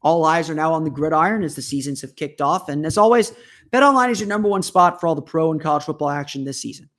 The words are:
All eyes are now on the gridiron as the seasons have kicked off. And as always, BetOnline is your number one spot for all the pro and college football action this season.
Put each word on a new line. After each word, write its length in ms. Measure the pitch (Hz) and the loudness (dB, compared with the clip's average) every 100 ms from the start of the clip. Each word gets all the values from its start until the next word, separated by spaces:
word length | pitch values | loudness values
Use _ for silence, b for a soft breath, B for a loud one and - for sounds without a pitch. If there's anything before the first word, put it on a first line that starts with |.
All 220 | 147 170 | 2 2
eyes 240 | 156 165 160 | 2 2 -2
are 60 | |
now 180 | 156 156 | -2 -2
on 120 | 160 | 0
the 60 | 160 | -2
gridiron 520 | 135 151 156 175 220 | -2 -2 2 2 0
as 120 | 170 | -4
the 80 | 143 | -6
seasons 380 | 123 139 131 135 | -8 -6 -6 -10
have 160 | 131 - | -12 -10
kicked 240 | 143 - | -10 -4
off. 280 | 143 180 185 | 0 0 -2
And 180 | 143 156 | -6 -4
as 100 | 165 | 2
always, 360 | 214 240 214 B B B B | 4 4 2 B B B B
BetOnline 400 | 247 285 269 247 | 4 4 4 2
is 100 | 220 | 0
your 80 | 202 | -2
number 200 | 208 208 | -2 0
one 140 | 196 | 0
spot 380 | 180 185 175 170 | 0 4 4 2
for 60 | 170 | -2
all 80 | |
the 80 | 156 | -2
pro 300 | - 165 160 | -2 -2 0
and 80 | 160 | -2
college 240 | 160 147 | -2 -2
football 260 | 147 151 147 | -2 -4 -4
action 340 | 143 143 139 | -4 -6 -8
this 160 | 135 135 | -8 -8
season. 280 | - - - | -12 -14 -20